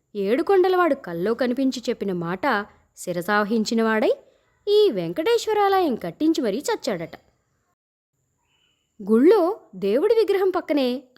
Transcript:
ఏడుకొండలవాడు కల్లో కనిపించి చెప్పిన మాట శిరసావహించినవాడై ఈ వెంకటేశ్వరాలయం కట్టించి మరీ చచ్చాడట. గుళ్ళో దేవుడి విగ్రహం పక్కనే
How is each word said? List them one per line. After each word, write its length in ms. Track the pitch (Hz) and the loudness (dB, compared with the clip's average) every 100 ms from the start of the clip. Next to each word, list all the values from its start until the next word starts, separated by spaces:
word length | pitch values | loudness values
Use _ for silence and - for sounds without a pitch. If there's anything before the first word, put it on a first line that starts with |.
| _ 202 | _ -6
ఏడుకొండలవాడు 800 | 196 254 320 392 370 359 339 | -2 -2 2 2 4 2 2
కల్లో 400 | 277 - 170 196 | 0 -4 -4 -2
కనిపించి 480 | 233 247 254 262 247 247 | -2 -2 0 -2 -2 -6
చెప్పిన 220 | 220 196 | -6 -4
మాట 540 | 180 165 185 285 208 208 _ _ - | -4 -4 -4 -2 -2 -4 _ _ -14
శిరసావహించినవాడై 1160 | - 175 165 208 202 226 214 226 226 214 311 554 - _ _ _ 415 | -8 -6 0 0 0 -2 0 0 0 2 0 -2 -6 _ _ _ 0
ఈ 220 | 415 415 | 2 4
వెంకటేశ్వరాలయం 1000 | 196 165 180 359 466 440 427 392 381 339 | 0 -4 -2 0 0 0 0 2 2 0
కట్టించి 480 | 226 175 - 311 320 | -2 -6 -2 0 0
మరీ 160 | 233 214 | -2 -4
చచ్చాడట. 580 | 302 440 254 175 160 - _ _ _ _ _ _ _ _ _ _ _ _ _ _ _ _ _ - 196 | -4 -4 -4 -6 -8 -16 _ _ _ _ _ _ _ _ _ _ _ _ _ _ _ _ _ -8 0
గుళ్ళో 500 | 220 311 440 330 453 _ | 4 6 6 2 -2 _
దేవుడి 400 | 190 196 240 415 | -6 -2 0 2
విగ్రహం 360 | 453 381 381 381 | 2 2 2 0
పక్కనే 520 | 359 339 294 254 254 - | -2 -2 0 0 -4 -8